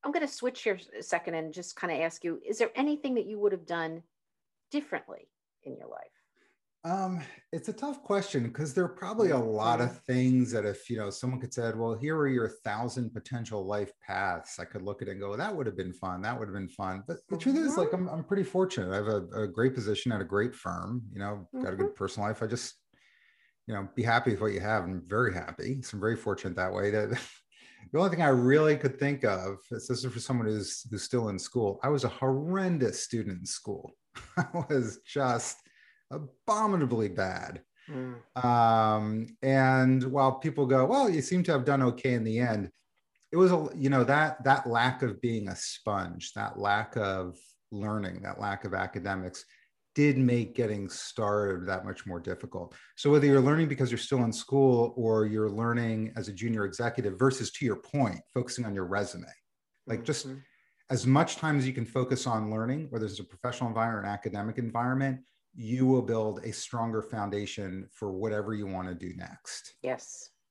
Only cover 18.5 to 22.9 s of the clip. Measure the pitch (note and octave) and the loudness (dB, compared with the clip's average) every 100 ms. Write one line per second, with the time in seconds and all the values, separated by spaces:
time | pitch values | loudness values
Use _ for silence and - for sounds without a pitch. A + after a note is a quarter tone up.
18.5 | F#3 F#3+ D3+ F#2 G2 G#2 G#2 F2 F#2 G#2 | 0 0 0 -2 -2 0 -2 -2 -4 -4
19.5 | F2+ B2+ B2+ G#2 G#2 B2 G#2+ F2+ G2 A#2 | 2 2 2 -2 -2 0 -2 0 0 0
20.5 | B2 F2+ F2 F#2 B2 G#2 G2 G2+ G#2 F2+ | -4 -8 -6 -4 -6 -8 -8 -6 -8 -10
21.5 | C4 G2 F#2+ G#4 - G2 - G#2 A2 A2+ | -6 -6 0 -2 0 -6 -2 -4 -2 -4
22.5 | A#2+ - - _ | -4 -8 -14 _